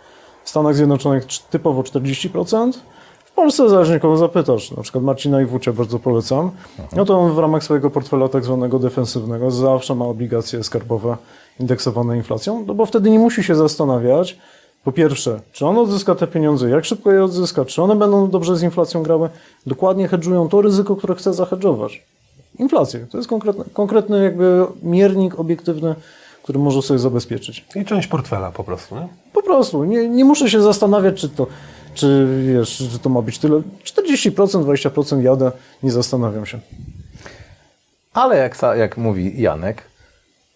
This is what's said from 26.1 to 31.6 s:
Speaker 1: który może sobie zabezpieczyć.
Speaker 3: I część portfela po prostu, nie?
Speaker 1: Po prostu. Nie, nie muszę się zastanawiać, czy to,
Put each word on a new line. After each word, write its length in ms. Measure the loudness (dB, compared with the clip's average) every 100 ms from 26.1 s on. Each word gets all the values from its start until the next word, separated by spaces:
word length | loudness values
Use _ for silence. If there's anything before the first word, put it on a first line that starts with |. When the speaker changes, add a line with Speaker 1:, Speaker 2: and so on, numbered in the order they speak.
| -20 -20 -16
Speaker 1:
który 160 | -6 0
może 220 | 0 0
sobie 180 | 2 0
zabezpieczyć. 680 | 0 -2 -4 -10 -12 -18 -14 -10
Speaker 3:
I 100 | -4
część 220 | -4 -2
portfela 440 | -4 -4 -6 -6
po 120 | -10
prostu, 320 | -10 -10 -10 -12
nie? 120 | -12 -16 _
Speaker 1:
Po 100 | -2
prostu. 400 | 2 2 2 0
Nie, 260 | 0 0 0
nie 160 | 4 4
muszę 240 | 4 4
się 120 | 4
zastanawiać, 540 | 4 4 2 4 2 0
czy 80 | -4
to, 180 | -4 -6 -8